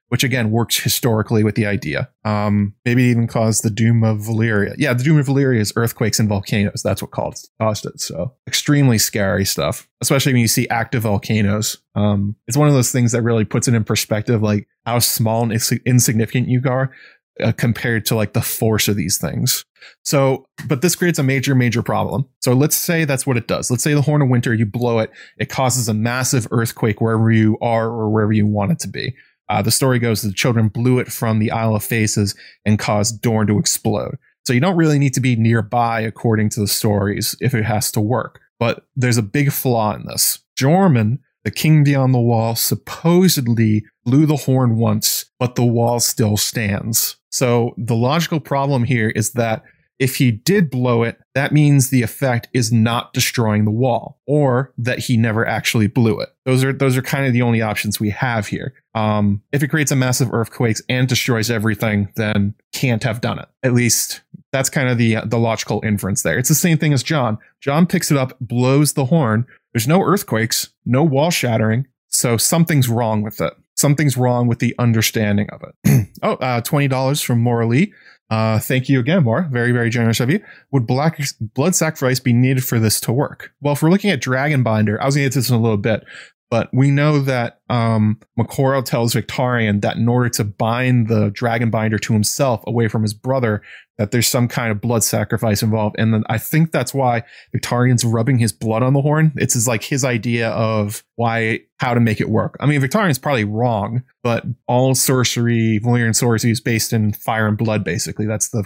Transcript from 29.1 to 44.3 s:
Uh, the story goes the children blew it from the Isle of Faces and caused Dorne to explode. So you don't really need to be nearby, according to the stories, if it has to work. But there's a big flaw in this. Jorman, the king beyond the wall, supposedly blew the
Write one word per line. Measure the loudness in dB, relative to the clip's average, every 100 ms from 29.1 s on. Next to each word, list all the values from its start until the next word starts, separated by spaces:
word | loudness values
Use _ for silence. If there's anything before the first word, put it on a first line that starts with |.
| -10 _ _ -4
Uh, | 0
the | 0
story | 2 2 2
goes | 0 -2
the | -4
children | -2 0 2 0
blew | 0 0 0
it | -2
from | -4 -2 0
the | 0
Isle | 0 0
of | -2
Faces | -2 0 0 0 -2 -4 -16 _
and | 0 0
caused | 2 0 0 -2
Dorne | -2 0 2
to | 0
explode. | 0 -2 -2 -2 -4 -10 _ _ 0
So |
you | 2
don't | 2 2
really | 2 4
need | 2
to | 2
be | 0 2
nearby, | 4 2 0 0 0 0
according | -4 -2 0 2 0
to | -2
the | -2
stories, | 0 0 0 0 -2 -6 -2
if | -2
it | 0
has | -2 -2 -2
to | -2
work. | -2 -2 -4 -14 _ -4
But | -4 -4 _ -2
there's | 0 0
a |
big | 0 0 0
flaw | 0 0 0 0
in | -4 -8
this. | -4 -4 -4 _ -2
Jorman, | 2 4 4 4 2 -2 _ _
the | -8
king | -2 4 4
beyond | 4 2 2
the | 2
wall, | 2 2 0
supposedly | -2 -4 -4 -8 -4 2 4 4 2 0 2 2 2 -2 _
blew | 2 4
the | 4